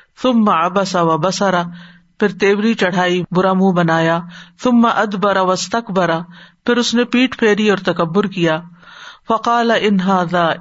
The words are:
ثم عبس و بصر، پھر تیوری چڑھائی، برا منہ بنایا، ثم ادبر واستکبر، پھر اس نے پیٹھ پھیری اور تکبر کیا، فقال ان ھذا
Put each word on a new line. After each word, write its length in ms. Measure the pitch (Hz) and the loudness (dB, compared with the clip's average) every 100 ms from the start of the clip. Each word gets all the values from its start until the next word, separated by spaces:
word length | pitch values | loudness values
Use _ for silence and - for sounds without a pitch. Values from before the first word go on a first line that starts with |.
| _ - | _ -4
ثم 280 | 254 233 214 | 0 2 2
عبس 460 | 165 175 196 185 180 | 2 0 0 -2 0
و 220 | 165 160 | 0 0
بصر، 380 | 185 180 196 175 175 - - - _ - | -2 -2 0 0 -4 -10 -20 -20 _ -4
پھر 100 | 208 202 | -4 0
تیوری 340 | 202 202 220 | 0 2 0
چڑھائی، 500 | 220 185 180 180 180 165 | 0 -2 0 0 -2 -2
برا 220 | 180 190 | 0 0
منہ 180 | 185 190 | 2 2
بنایا، 460 | 180 165 165 165 170 170 - - - | 2 2 2 0 0 -4 -18 -20 -6
ثم 220 | 254 240 233 | 0 4 4
ادبر 520 | - 214 196 208 190 185 | 2 -2 -2 0 0 0
واستکبر، 640 | 180 - 233 226 185 170 165 170 - - _ - | -2 -4 -6 -4 -2 0 -2 -6 -18 -20 _ -2
پھر 120 | 240 | 0
اس 160 | 233 | 0
نے 120 | 233 247 | -2 0
پیٹھ 320 | 247 254 - | 0 0 0
پھیری 320 | 220 208 214 | 0 2 2
اور 80 | 196 190 | 0 -2
تکبر 420 | 175 170 190 208 | -2 -2 -2 -2
کیا، 320 | 180 165 156 - - - - - - - | -2 0 -2 -6 -20 -20 -20 -20 -14 -4
فقال 440 | 220 240 233 233 | -2 0 0 2
ان 280 | 208 208 196 | 0 2 0
ھذا 500 | 185 185 175 180 165 175 | 0 0 0 0 0 0